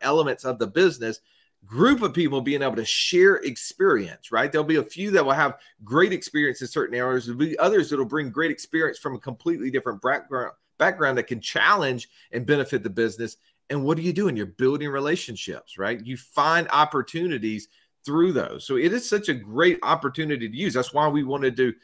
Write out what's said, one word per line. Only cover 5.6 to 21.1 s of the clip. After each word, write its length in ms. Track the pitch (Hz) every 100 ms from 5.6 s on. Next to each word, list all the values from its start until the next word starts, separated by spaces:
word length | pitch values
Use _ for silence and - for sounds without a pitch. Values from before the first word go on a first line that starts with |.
| _ _
great 300 | 104 147 190
experience 480 | 170 - 151 143 120
in 60 | 127
certain 280 | 156 -
areas. 300 | 120 127 127
There'll 140 | 117 123
be 180 | 160 147
others 300 | 175 208 147
that'll 160 | 139
bring 240 | 120 151 135
great 220 | 139 160
experience 480 | - - 160 156 -
from 160 | 143
a 40 | 123
completely 500 | 135 120 170 160 127
different 320 | 127 123 101
background, 520 | 127 139 - 131 113 - _ -
background 380 | 170 147 143 123
that 80 | -
can 140 | 117
challenge 680 | - 110 147 202 139 123 - _ _
and 160 | - 113
benefit 340 | 143 131 123
the 80 | 104
business. 480 | 95 113 113 110 - _ _ -
And 140 | 143
what 160 | 139 160
are 20 |
you 120 | 175
doing? 220 | 180 196
You're 120 | 113 95
building 420 | - 131 147 147
relationships, 880 | 139 143 180 - 101 95 76 - 95
right? 260 | 101 117
You 140 | 117 127
find 500 | - - 151 170 -
opportunities 960 | 143 151 139 - 165 175 127 110 107 - _ _ _
through 280 | 143 156 185
those. 340 | 131 76 -
So 120 | - 131
it 160 | 165
is 140 | 240 -
such 220 | 208 208
a 40 |
great 440 | 127 104 123 180 -
opportunity 640 | - 160 139 156 156 131 110
to 60 |
use. 180 | 123 190
That's 200 | 127 120
why 140 | 143
we 160 | 151